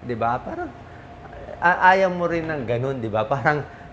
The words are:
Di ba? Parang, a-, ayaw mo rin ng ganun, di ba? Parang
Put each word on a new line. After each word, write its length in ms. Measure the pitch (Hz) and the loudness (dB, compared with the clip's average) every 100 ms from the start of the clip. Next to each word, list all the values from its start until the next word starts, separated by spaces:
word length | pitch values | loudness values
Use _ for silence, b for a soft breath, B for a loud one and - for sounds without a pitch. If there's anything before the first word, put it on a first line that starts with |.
Di 160 | 127 117 | -8 -2
ba? 240 | 113 127 | 0 0
Parang, 320 | - 330 339 - B B B - - - - - | -4 -8 -8 -10 B B B -18 -16 -14 -14 0
a-, 320 | 175 180 185 | 2 6 6
ayaw 160 | 190 190 | 6 4
mo 160 | 180 170 | 2 0
rin 240 | 170 160 | 0 -2
ng 160 | 156 117 | -4 -2
ganun, 320 | 120 135 135 | -2 -2 -2
di 140 | 113 | -2
ba? 180 | 104 110 | 0 0
Parang 320 | 139 120 151 143 B B | 2 2 2 -2 B B